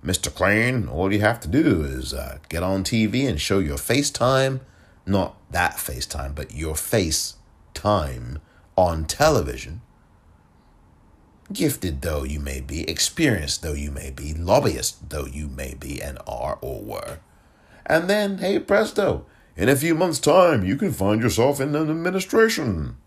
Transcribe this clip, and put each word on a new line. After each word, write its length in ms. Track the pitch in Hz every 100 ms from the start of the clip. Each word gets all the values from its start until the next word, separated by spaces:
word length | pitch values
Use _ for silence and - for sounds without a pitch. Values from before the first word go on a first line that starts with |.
"Mister 280 | - 95 -
Klain, 580 | - 92 107 120 127 92
all 240 | 69 95
you 80 | 101
have 200 | 104 117
to 80 | 76
do 340 | 117 160 90
is, 320 | 73 65 64
uh, 240 | 65 - - -
get 140 | 80
on 220 | 92 95
T 220 | 92 113 110
V 200 | 117 135
and 140 | 80
show 180 | - 98
your 200 | 76 71
FaceTime." 800 | - 123 143 - 123 131 135 135 - - - _
Not 320 | - 98 92 - _
that 280 | 87 87 -
FaceTime, 540 | - 67 - 76 71
but 220 | 73 73
your 200 | - 80
FaceTime 1600 | 78 - 113 87 78 - - - _ _ - 104 104 76 62 60 67 _ _ _ -
on 300 | 90 80 78
television. 720 | - 151 139 71 60 - 92 - _ _ _ _ _ _ _ _ _ _ _ _ _ _ _ _
Gifted 500 | 202 156 - 92 71
though 200 | 69 76
you 160 | 69 73
may 220 | 71 67
be, 280 | 67 78 82
experienced 760 | 82 - - 151 104 73 -
though 100 | 82
you 180 | 73 71
may 200 | 71 69
be, 220 | 67 73
lobbyist 760 | 78 87 123 131 - - - -
though 160 | 76 69
you 220 | 71 76
may 260 | 65 67
be 260 | 65 - 71
and 180 | 69 67
are 340 | - 60 67 -
or 220 | - -
were. 360 | 104 - - - _ _ _ _ _ -
And 240 | - 160 175
then, 300 | 208 202 190
hey 220 | 180 202
presto, 640 | - 202 214 - 190 78 - _ _ -
in 120 | 110
a 60 |
few 220 | 135 156 160
months' 240 | 180 156
time, 440 | - 170 180 135
you 120 | 92 98
can 160 | 196
find 280 | - 98 107
yourself 380 | 117 107 127 143
in 140 | 143
an 160 | 147 160
administration. 1080 | 160 170 190 185 226 226 220 139 87 69 60